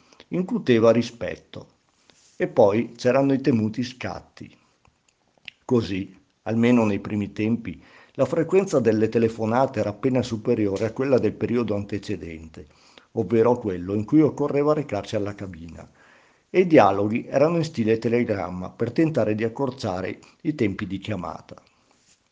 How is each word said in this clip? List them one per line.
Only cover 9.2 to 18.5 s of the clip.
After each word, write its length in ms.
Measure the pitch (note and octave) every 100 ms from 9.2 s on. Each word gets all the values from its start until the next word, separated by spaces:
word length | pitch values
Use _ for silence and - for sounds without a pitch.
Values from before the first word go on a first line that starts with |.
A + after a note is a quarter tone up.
| A2 A2 A2 A#2+ C3+ A2
era 100 | G#2
appena 320 | - C3+ B2+
superiore 640 | A2+ G#2+ B2 A2+ G2+ F#2+ A2
a 60 |
quella 260 | A#2+ C3+ A#2+
del 160 | G#2+
periodo 400 | G2 G#2+ A#2+ A2
antecedente, 920 | G2+ G2+ G2+ - F#2 E2 D#2+ D#2+ E2+ D#2 _ _ _ _
ovvero 400 | A#2 F#2+ A#2 A2+
a 60 | B2
quello 360 | G#2 F2+ F2+
in 100 | G#2+
cui 160 | G#2+ D#3
occorreva 520 | C#3 A#2+ D3 C#3 D3
recarsi 440 | D3+ C3 G2+ - G#2+
alla 180 | G2+
cabina, 540 | G#2 F#2+ E2 E2+ D#2+ C2+ _ _ _ _ _ _
e 100 | F#3
i 60 | F3+
dialoghi 600 | C#3+ G2 G2 G#2+ A#2 -
erano 320 | C#3 D#3 E3+
in 60 |
stile 340 | D#3 - A2 A2+
telegramma 720 | A#2 A#2+ A2 G2+ E2+